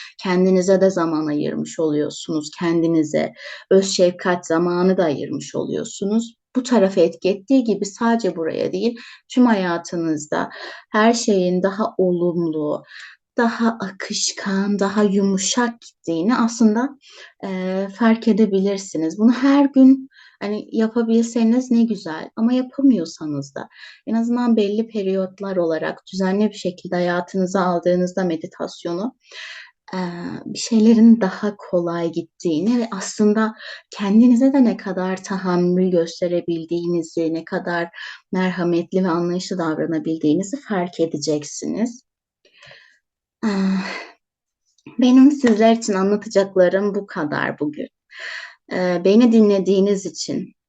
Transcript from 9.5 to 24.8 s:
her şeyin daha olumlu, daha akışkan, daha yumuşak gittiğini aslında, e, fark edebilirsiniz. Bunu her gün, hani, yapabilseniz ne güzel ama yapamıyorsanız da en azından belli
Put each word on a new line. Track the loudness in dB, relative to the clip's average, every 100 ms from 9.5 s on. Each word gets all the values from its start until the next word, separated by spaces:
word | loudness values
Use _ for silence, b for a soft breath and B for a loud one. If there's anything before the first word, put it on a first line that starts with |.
| 2 0 -4 -6 -6 -4 -4 -4 -6 -6 B B B B
her | 2 4
şeyin | 2 2 2 2 0
daha | -2 -2 -4 0
olumlu, | 0 2 0 -2 -2 -4 -4 -6 B B B B _ -2
daha | -2 0 -2
akışkan, | -2 -10 -10 -10 -6 -6 -6 -4 -2 -2 -2
daha | -2 0
yumuşak | 2 2 2 0 -2 -2 -2 -4
gittiğini | -20 _ -6 -2 0 0
aslında, | 0 2 2 2 -2 -8 B B B B
e, | -8 -6 -4 -4 -6 0
fark | 2 2 2
edebilirsiniz. | 4 4 2 0 -2 -6 -6 -4 2
Bunu | 2
her | 4 4 4 4
gün, | 6 8 6 0 b b b
hani, | -8 -6 -6
yapabilseniz | -2 -2 0 2 2 2 0 2 2 2
ne | 2
güzel | 2 -2 -8 -10 -10 -4
ama | 0
yapamıyorsanız | 0 -2 0 2 2 0 -8 -8 -8 -8 -12
da | -16 B B B -6
en |
azından | -4 -2 0 2 2
belli | 2 -2